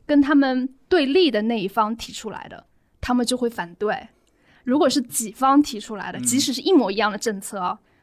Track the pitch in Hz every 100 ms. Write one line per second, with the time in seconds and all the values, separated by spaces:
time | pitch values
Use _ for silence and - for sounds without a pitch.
0 | - 294 269 294 277 254 262 - _ 370
1 | 269 277 339 214 220 226 196 233 214 226
2 | - - 220 - - - _ _ _ _
3 | - 247 233 254 233 233 170 175 208 190
4 | 214 _ _ _ _ _ - 269 302 285
5 | 240 - 220 - 269 277 294 214 - 202
6 | 185 - 247 247 285 254 - 370 208 196
7 | 214 202 233 196 - 208 180 202 _ _